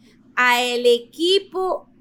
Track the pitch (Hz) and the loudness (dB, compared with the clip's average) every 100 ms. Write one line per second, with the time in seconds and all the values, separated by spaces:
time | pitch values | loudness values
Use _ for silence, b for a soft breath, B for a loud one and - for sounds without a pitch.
0 | b b _ - 247 247 247 240 247 240 | b b _ -2 0 0 0 0 2 2
1 | 240 - 349 392 392 370 370 - - _ | -2 -4 0 0 -2 -6 -6 -6 -10 _